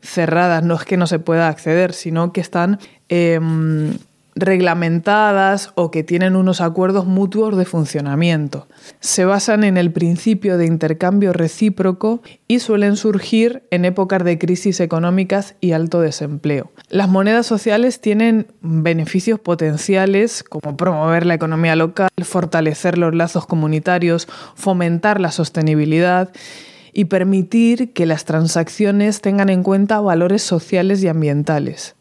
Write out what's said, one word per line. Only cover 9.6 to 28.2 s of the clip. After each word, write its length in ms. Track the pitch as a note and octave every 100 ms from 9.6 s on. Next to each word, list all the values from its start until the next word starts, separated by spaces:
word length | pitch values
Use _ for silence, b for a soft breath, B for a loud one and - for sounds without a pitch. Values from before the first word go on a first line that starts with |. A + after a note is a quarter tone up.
en 140 | G#3 F#3
el 160 | F3
principio 640 | E3+ E3+ E3+ - G#3+ G#3 F3+
de 100 | E3
intercambio 680 | E3 D#3+ D#3+ F3+ G3+ G3+
recíproco 880 | F3+ E3 - A3 F#3+ F#3+ F#3 G#3+ A#3 B B _
y 120 | A#3+
suelen 360 | A#3 G#3 G3+ G3+
surgir 680 | A3 G3 - A3 A3+ B3 _
en 140 | F3
épocas 400 | F3+ F#3 F#3+ F#3+
de 140 | F3 E3+
crisis 420 | F3 F3+ G3+ F3+
económicas 760 | E3+ E3 E3+ F#3 F#3+ G3 G3 -
y 120 | F#3
alto 280 | D#3+ E3 F3
desempleo. 720 | D#3+ D3 D3 D3 D3+ C#3+ - _ B
Las 220 | - G3
monedas 360 | F#3 G3 A3+ A#3
sociales 540 | A3 A3+ G#3 B3 A#3
tienen 460 | - G#3 A3+ A3+ - -
beneficios 760 | E3 D#3+ D#3+ E3 D#3+ F#3+ F#3 G#3+
potenciales 1040 | - E3+ D#3+ D3+ - F#3+ F#3+ G3 A3+ -
como 340 | - D#3 D3+ C#3
promover 480 | F3 D#3+ D#3 E3 E3+
la 80 |
economía 420 | E3 D#3+ D#3+ E3 D#3+
local, 320 | E3 F3 F#3+ -
fortalecer 760 | F3 F#3 E3+ E3 D#3 D3+ F3+ F3
los 180 | E3+
lazos 300 | E3 E3+ F3+
comunitarios, 840 | - E3+ D#3 D#3 D#3+ F3+ E3+ E3+ - B B
fomentar 680 | - - F3+ F3 E3+ G#3 G#3
la 100 | F3
sostenibilidad 1000 | - D#3+ - D#3 D3+ D3+ D#3 F3+ F3+ F#3 B B B B B B
y 140 | - F#3
permitir 840 | F#3+ F#3 G3 F#3 A#3 A#3 A#3+ A#3+
que 140 | - E3+
las 180 | D#3